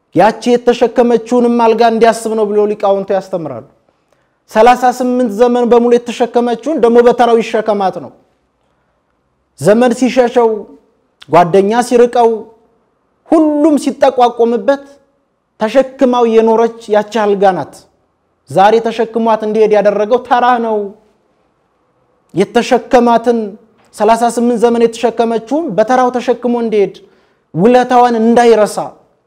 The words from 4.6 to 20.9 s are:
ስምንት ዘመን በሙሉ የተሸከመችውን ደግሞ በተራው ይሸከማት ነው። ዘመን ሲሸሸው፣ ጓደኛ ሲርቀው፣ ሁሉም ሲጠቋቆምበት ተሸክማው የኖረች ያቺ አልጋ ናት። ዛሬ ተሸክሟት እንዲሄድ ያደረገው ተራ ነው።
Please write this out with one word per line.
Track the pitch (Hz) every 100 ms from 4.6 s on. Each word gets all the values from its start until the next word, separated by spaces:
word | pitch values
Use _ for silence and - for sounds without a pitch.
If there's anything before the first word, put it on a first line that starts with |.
| 233 247 254
ስምንት | 247 254 247 247
ዘመን | 202 247 247 233
በሙሉ | 240 240
የተሸከመችውን | 240 240 - 240 247 240 233 277 311
ደግሞ | 233 240
በተራው | 240 240 233 233
ይሸከማት | - 220 220 202 185 175
ነው። | 151 - _ _ _ _ _ _ _ _ _ _ _ _ _ -
ዘመን | 160 220 247
ሲሸሸው፣ | - 254 254 240 240 226 208 - - _ _ _ _ -
ጓደኛ | 156 175 196 196 233
ሲርቀው፣ | 240 240 240 240 233 220 - _ _ _ _ _ _ _ _
ሁሉም | 302 302 294 311 285
ሲጠቋቆምበት | 277 - 277 254 240 240 233 233 196 277 - _ _ _ _ _ _ _
ተሸክማው | 220 262 262 - 254 247 233
የኖረች | 220 226 226 226 226 -
ያቺ | 208 208 226
አልጋ | 208 202 196
ናት። | 170 135 - _ _ _ _ _ _ -
ዛሬ | 147 202 226
ተሸክሟት | 226 233 226 226 226 220
እንዲሄድ | 214 214 214
ያደረገው | 208 202 196 208 247
ተራ | 247 247 247 247
ነው። | 226 214 202